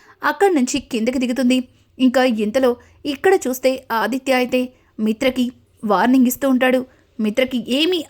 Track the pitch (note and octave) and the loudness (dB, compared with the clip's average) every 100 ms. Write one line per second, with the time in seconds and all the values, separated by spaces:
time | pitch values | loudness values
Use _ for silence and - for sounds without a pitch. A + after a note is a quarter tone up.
0 | _ _ - - G4+ E4 B3+ C#4+ - A3+ | _ _ -4 0 0 2 0 -4 -6 -4
1 | A3+ C4 A#3+ B3+ B3 B3+ B3+ _ _ - | -2 -2 -2 0 0 0 -2 _ _ 0
2 | B3+ B3+ B3+ A3 G#3 C4 B3+ B3 - _ | 2 4 2 0 -2 0 0 0 -8 _
3 | C#4+ C#4 F#4+ F#4 C4 B3+ C4 C4 - A3+ | -10 -2 2 2 0 -2 -2 -2 -4 -2
4 | G#3+ B3+ C4 B3+ B3 B3+ B3+ - _ - | -2 -2 0 0 0 -2 -4 -10 _ -4
5 | G#3+ A3 C#4 C4 B3 - _ _ G#3+ F#3+ | -4 0 -2 -2 -4 -6 _ _ -2 2
6 | A3+ C4 B3 B3+ C#4 B3+ C4 B3+ B3+ _ | 4 4 4 2 0 2 2 0 -4 _
7 | _ - A3 - C4 B3+ G#3+ B3+ E4 F#4 | _ -6 -4 -2 -2 -4 -4 -2 0 -2